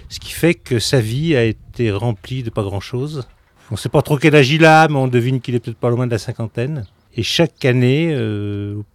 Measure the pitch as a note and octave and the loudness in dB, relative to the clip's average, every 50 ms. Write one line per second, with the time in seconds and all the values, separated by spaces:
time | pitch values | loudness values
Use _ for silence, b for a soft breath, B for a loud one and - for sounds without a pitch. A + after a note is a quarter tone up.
0 | B B - - - - - - - E3 E3+ - _ - B2+ A2+ - - - C3+ | B B -18 -16 -16 -14 -8 -2 0 0 0 0 _ -4 -2 -2 0 0 0 0
1 | A2 G#2+ A#2 C3+ D#3 E3+ D#3 B2+ A#2 A2+ G#2+ - - - - - A#2+ A2 G2 G2+ | 0 0 -4 -4 -2 0 0 2 2 0 -2 -4 -10 -20 -6 -4 -2 -2 -2 -2
2 | A#2 B2 A2 G2+ - - B2+ C3 B2 A2+ - - G#2 G2 F#2+ G2 - - - B2 | -2 -4 -4 -6 -8 -10 -10 -8 -8 -6 -6 -4 -4 -4 -6 -8 -8 -8 -8 -8
3 | C3+ D3+ D#3 C#3+ A#2 - _ _ _ _ _ _ _ _ A2+ G2 - A2+ - D#3 | -8 -8 -8 -12 -12 -14 _ _ _ _ _ _ _ _ -10 -8 -8 -2 0 0
4 | C3 - D3+ C3+ - D#3+ C#3+ D3+ C#3 B2 D#3 D#3 E3 D#3+ D#3 D#3 D#3+ D#3 D3+ C#3 | 0 0 -2 2 4 6 6 6 6 6 4 6 6 8 8 8 6 4 2 0
5 | C3 C3 B2 B2 A#2 B2+ C3 C3 - - A#2+ A#2+ - - A2+ - - B2 A#2+ A#2 | 0 2 2 0 0 0 -2 -4 -4 -4 -4 -4 -4 -6 -10 -4 -2 -2 0 0
6 | B2+ B2 A#2 G#2+ - - A2 - A#2 G#2 - - A#2 C3+ D#3+ C#3+ G#2 - _ _ | -2 -2 -2 -4 -4 -6 -8 -8 -8 -8 -6 -6 -6 -6 -6 -8 -10 -12 _ _
7 | _ _ _ - G#2 - - - E3+ - - _ - C3 B2 B2+ B2 B2 C3 D3 | _ _ _ -6 -6 -4 0 0 0 0 0 _ 0 0 2 4 2 2 2 2
8 | E3 E3+ D#3 C3 A2+ G#2+ G#2+ G#2 G#2 G#2 G#2 G2+ G2+ G#2 G2+ G#2 G#2 - _ | 0 -2 -2 -2 -4 -4 -4 -4 -6 -6 -6 -6 -8 -8 -8 -10 -12 -14 _